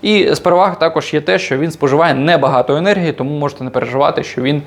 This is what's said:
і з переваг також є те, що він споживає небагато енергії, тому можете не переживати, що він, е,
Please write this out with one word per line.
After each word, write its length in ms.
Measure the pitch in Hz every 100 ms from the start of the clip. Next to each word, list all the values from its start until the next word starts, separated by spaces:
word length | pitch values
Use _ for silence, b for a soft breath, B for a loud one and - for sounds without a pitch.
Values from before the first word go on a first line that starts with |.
і 320 | 196 214 180
з 60 | 151
переваг 380 | 180 175 190 175
також 360 | 165 160 143
є 60 | 151
те, 180 | 151 185
що 200 | - 135
він 120 | 160
споживає 440 | - 143 139 165
небагато 600 | 131 143 170 135 131 123 143
енергії, 360 | 185 196 170
тому 260 | - 131 147
можете 260 | 143 -
не 60 | 127
переживати, 540 | 127 113 127 143 -
що 180 | - -
він, 140 | 127
е, 60 | 147